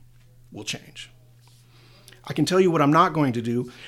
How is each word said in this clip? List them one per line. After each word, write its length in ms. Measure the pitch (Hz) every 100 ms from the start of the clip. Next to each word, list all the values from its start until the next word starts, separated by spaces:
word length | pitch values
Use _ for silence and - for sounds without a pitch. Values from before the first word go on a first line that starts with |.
| - - - - -
will 140 | 196
change. 440 | - - - - - - _ _ _ _ _ _ - - - -
I 100 | -
can 100 | 143
tell 160 | 147 180
you 100 | 190
what 100 | 165
I'm 120 | 143
not 220 | 156 180
going 180 | 156 139
to 100 | 120
do, 300 | 120 120 123 -